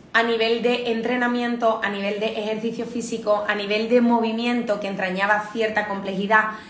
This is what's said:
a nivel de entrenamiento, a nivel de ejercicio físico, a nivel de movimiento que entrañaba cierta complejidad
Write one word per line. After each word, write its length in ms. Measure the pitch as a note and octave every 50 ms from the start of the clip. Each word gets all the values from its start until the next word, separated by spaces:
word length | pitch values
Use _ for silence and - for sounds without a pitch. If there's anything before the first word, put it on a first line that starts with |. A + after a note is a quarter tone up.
| - - -
a 100 | A3+ A#3
nivel 380 | A#3 A#3 A3 A3+ A3+ A#3 A#3
de 300 | G3+ A#3+ B3 A#3+ - A#3+
entrenamiento, 880 | A3+ A3+ A3+ A#3 B3+ B3 B3 A#3+ A#3+ B3 A#3+ A#3+ A#3+ A#3 A#3+ A3+ A3 - G3+
a 60 | G3+
nivel 300 | G3+ G3+ G3 G3+ G#3 G3+
de 220 | G#3+ A3 - A3
ejercicio 440 | G#3 G#3+ A3 G#3 A#3 A3+ - - A3+
físico, 600 | - - A#3+ - - A#3 A3 - G#3 G#3 G#3 -
a 80 | - G#3
nivel 320 | G#3 G3+ G3+ G#3 A3 A3+ A3
de 120 | B3 B3
movimiento 800 | A#3 A#3 A#3 A3+ A3 A3+ A3 A3+ A#3+ A#3+ B3 A#3+ A3 G#3+ G3+ G3+
que 80 | G3+
entrañaba 600 | G3 F#3+ F#3 F#3+ F#3 F#3 F#3+ G3 G3+ G#3+ G#3 - -
cierta 360 | - A3+ A3 G#3+ G#3+ G#3+ G#3
complejidad 640 | G3+ G3 G3 G3 G3 G3 F#3 G3+ G3 A3 G#3+ G#3+ G#3+ F#3 - -